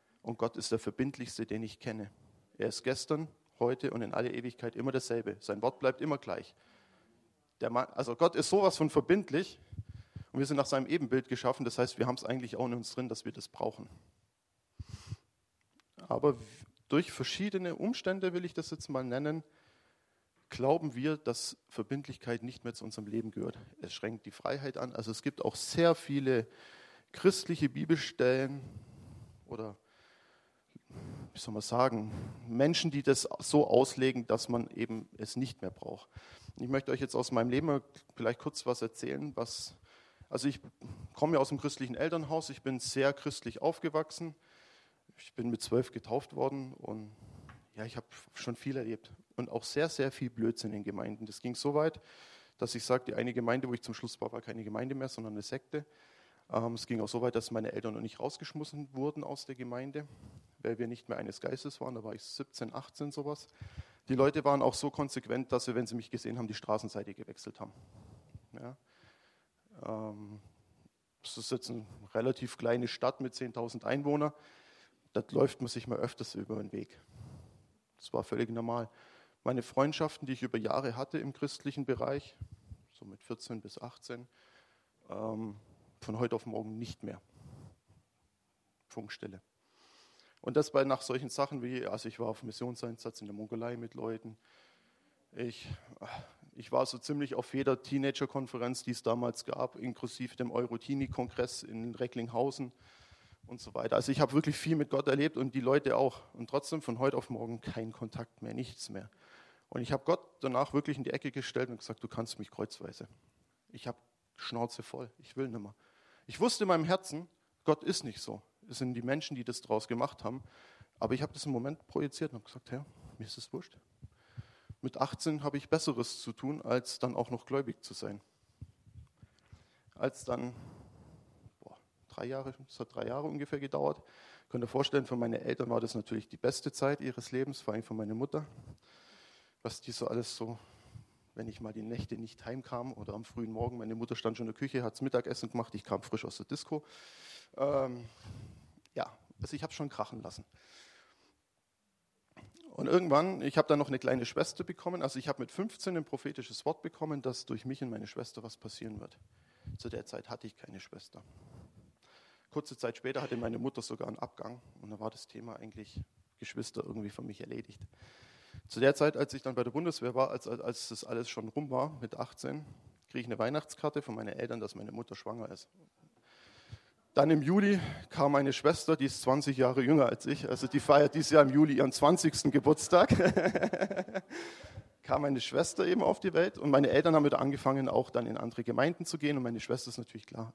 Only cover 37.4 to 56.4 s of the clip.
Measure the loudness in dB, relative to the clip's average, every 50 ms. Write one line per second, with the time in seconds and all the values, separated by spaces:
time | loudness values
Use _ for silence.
37.4 | 4 4 4 2 2 2 2 0 -2 -6 -20 -20 -20 _ -6 -2 0 0 0 0
38.4 | -4 -6 -6 -4 -2 -2 0 0 -2 -4 -4 -4 -6 -4 -4 -4 -4 -6 -4 -4
39.4 | -6 -6 -6 -8 -10 -10 -14 -18 _ -20 -20 -20 -20 _ _ -20 -10 -4 -2 0
40.4 | 0 0 -2 -2 -8 -18 -20 -16 -16 -14 -14 -14 -14 -10 -4 0 2 4 4 4
41.4 | 4 2 0 -2 -2 -4 -4 -4 -6 -4 -2 -2 -2 0 0 -2 -2 -2 -2 -2
42.4 | -4 -4 -8 -6 -4 -4 -2 -2 -4 -2 2 4 4 4 2 0 -4 -6 -6 -6
43.4 | -8 -8 -4 -2 0 0 0 0 -2 -2 0 0 -2 -2 -6 -10 -10 -10 -10 _
44.4 | _ _ _ -20 -20 -20 -20 -20 _ _ _ _ _ _ _ -20 -20 -12 _ -4
45.4 | -2 -2 -2 -2 0 4 4 4 4 2 -2 -10 -4 -2 -2 -2 -2 -2 -2 0
46.4 | 0 0 0 -2 -8 -10 -12 -12 -8 -8 -8 -8 -8 -12 -16 -20 -20 -20 -20 -20
47.4 | -20 -20 -20 -20 _ _ -10 -10 -8 -8 -8 -10 -12 -14 -16 -20 -20 -18 -12 -8
48.4 | -6 -6 -6 -6 -4 -4 -4 -4 -4 -4 -6 -8 -10 -14 -20 -20 -20 _ _ -8
49.4 | -6 -4 -4 -6 -4 -2 0 2 2 2 2 0 -2 -2 -2 -4 -6 -4 -2 0
50.4 | 2 2 2 0 -4 -6 -6 -6 -6 -6 -4 -4 -4 -4 -6 -8 -10 -12 -10 -6
51.4 | -6 -6 -4 -2 0 2 2 4 2 2 0 -4 -14 -20 -20 -20 -20 -20 -20 -20
52.4 | -20 _ _ -6 -4 -4 -4 -2 0 2 2 2 2 0 -2 -2 0 0 0 0
53.4 | 2 2 2 2 2 -2 -4 -4 -4 -8 -8 -8 -8 -8 -6 -6 -6 -6 -6 -6
54.4 | -8 -8 -8 -8 -8 -6 -4 -4 -4 -4 -4 -4 -6 -6 -6 -6 -8 -6 -6 -8
55.4 | -8 -6 -8 -8 -6 _ -6 -6 -6 -8 _ _ -20 -20 -20 -20 -20 _ _ _